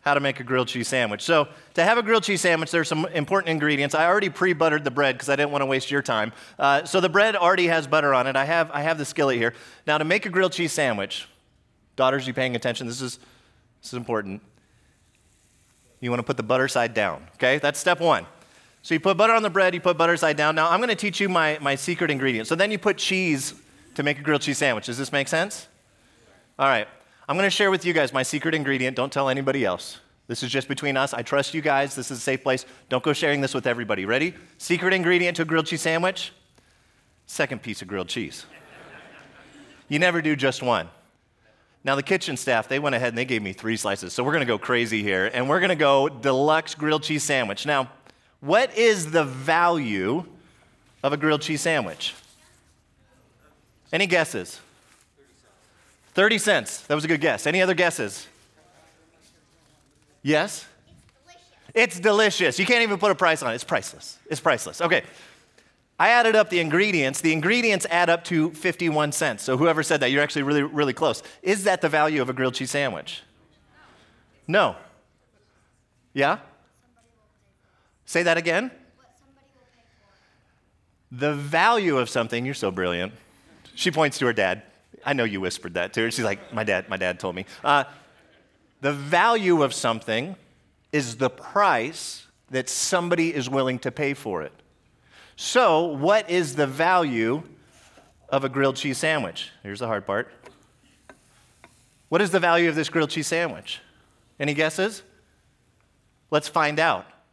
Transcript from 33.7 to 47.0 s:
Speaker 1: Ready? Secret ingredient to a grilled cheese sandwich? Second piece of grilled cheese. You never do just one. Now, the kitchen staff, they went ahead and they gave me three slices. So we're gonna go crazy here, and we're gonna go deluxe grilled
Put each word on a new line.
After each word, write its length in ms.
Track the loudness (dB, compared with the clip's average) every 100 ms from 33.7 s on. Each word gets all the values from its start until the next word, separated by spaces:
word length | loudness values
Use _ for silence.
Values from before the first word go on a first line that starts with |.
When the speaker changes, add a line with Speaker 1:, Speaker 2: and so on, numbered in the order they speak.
| -2 -2 -4 0
Speaker 1:
Ready? 260 | 0 -2 -6 -20 _
Secret 380 | -4 0 2
ingredient 420 | 0 2 2 2 -2
to 60 |
a 20 |
grilled 220 | 0 0 0
cheese 160 | -4
sandwich? 500 | -2 0 -2 -4 -12 _ _ _ _ _ _ _ _ _ -14
Second 340 | -4 -4 -4
piece 220 | -8 -10
of 60 | -8
grilled 200 | -8 -6
cheese. 380 | -6 -8 -10 -20 -20 -20 -20 -20 -20 -20 -20 -20 -20 -20 -20 -20 -20 _
You 80 | 2
never 240 | 2 2
do 140 | 0 2
just 260 | 0 0
one. 260 | 0 0 -2 -16 _ _ _ _ _ _ _ _
Now, 120 | -2 -2
the 60 |
kitchen 360 | 0 -2 -2 -4
staff, 280 | 0 0 0
they 120 | -2
went 160 | 0
ahead 140 | 0 -2
and 100 | -4
they 80 | -2
gave 160 | -2
me 100 | -4
three 240 | -6 -4 -4
slices. 380 | -2 -4 -4
So 100 | -4
we're 80 | -2
gonna 140 | 0 0
go 100 | -2
crazy 460 | 0 0 0 -2
here, 280 | 0 0 0
and 160 | -2 0
we're 100 | 0
gonna 160 | 0 2
go 320 | 4 4 2
deluxe 680 | -2 0 2 2 2 -2
grilled 280 | -6 -2 -2